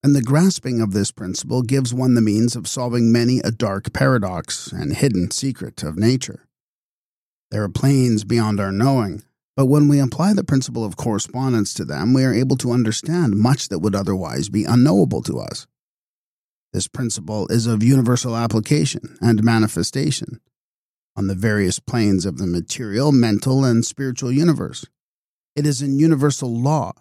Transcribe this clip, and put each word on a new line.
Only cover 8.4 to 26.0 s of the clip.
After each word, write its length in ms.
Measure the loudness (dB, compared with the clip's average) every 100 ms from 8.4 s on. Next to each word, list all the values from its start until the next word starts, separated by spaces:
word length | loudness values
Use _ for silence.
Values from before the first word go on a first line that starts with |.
| 2 0
our 120 | -2
knowing, 500 | 0 2 2 -2 -8 _ _ _
but 120 | 0 2
when 200 | 4 6
we 140 | 4
apply 320 | 2 0 2
the 100 | 2
principle 420 | 2 -2 -2 -6
of 120 | -8 -6
correspondence 760 | -4 -4 -4 -4 0 0 -2
to 100 | -6
them, 300 | -8 -4 2
we 100 | 2
are 80 | 2
able 240 | 0 0 0
to 160 | 0
understand 680 | 0 0 -2 -2 0 2 2
much 300 | 2 2 -2
that 120 | -4
would 140 | -2
otherwise 540 | -2 -2 -4 -4 -6 -2
be 160 | -2
unknowable 580 | 2 4 6 4 2 0
to 160 | -4 -6
us. 280 | -8 -12 -16 _ _ _ _ _ _ _ _ _ _
This 160 | -8 -6
principle 580 | -6 -6 -6 -6 -6 0
is 180 | 0 0
of 160 | 2
universal 520 | 4 4 4 0 -2
application 840 | -4 0 -2 0 0 0 -4 -14 0
and 240 | 2 4
manifestation 960 | 4 4 2 0 -4 -2 -4 -4 -8 -16 _ _ _ _ _ _ _
on 120 | -6 -4
the 80 |
various 440 | -2 0 2 0 -2
planes 460 | -4 0 2 2
of 140 | 0 -4
the 80 | -4
material, 680 | -4 -4 -10 -4 0 4
mental, 520 | 4 4 2 0 2
and 200 | 2 2
spiritual 480 | 0 -6 -8 -6 -2
universe. 540 | 2 2 0 -4 -10 -18 _ _ _ _ _ _
It 120 | -2 -2
is 160 | -2
an 160 | -2
universal 600 | 2